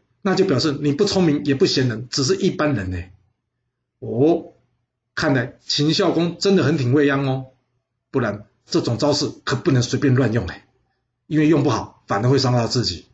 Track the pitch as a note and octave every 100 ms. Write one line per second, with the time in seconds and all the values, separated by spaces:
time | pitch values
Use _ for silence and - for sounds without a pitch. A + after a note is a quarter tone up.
0 | _ _ G3 F#3 F#3 B2+ D#3 C#3+ D3 C#3
1 | - F#3+ E3+ C#3+ D3 C3+ F#3 C#3+ B2 A2
2 | B2+ D3 C3+ F#3+ F#3+ - D3+ A#2 F2+ F2+
3 | - - _ _ _ _ _ _ _ _
4 | A2+ A#2 D3+ - - - _ _ _ _
5 | _ - D#3 C3 B2+ - - - D3+ D#3+
6 | F3 D3 E3+ E3+ G3+ F#3+ C3+ D#3 A#2+ D3
7 | C#3+ C#3 C3+ C3 C3 _ _ _ _ _
8 | _ C3+ A2+ G#2 - _ - A3 - A2+
9 | D3 C#3+ D3 - - C3 - C3 A#2+ B2+
10 | C#3 B2+ A#2+ A2+ F2 - _ _ _ _
11 | _ _ - D3+ D3+ D3+ C#3 G#2+ - -
12 | - G#2 B2 C3+ B2+ B2 A2+ B2 G#2 E2+
13 | -